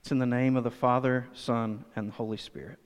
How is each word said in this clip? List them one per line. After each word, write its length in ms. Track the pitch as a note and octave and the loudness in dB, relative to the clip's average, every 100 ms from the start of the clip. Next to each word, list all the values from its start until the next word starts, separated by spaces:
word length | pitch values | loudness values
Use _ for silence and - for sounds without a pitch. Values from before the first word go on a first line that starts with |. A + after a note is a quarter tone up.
It's 100 | - | 0
in 80 | C3+ | 0
the 60 | B2 | 2
name 300 | B2 C3 C3 | 2 4 2
of 80 | |
the 80 | A#2+ | 0
Father, 560 | - B2+ B2+ C3 B2+ A#2+ | 2 4 4 4 0 -2
Son, 520 | - - A#2 A2+ G#2+ - - | -8 -2 0 0 -4 -8 -6
and 140 | G#2 | -6
the 40 | |
Holy 240 | - A2 G#2+ | -6 -6 -6
Spirit. 420 | - - C#3 C#3+ | -10 -14 -14 -16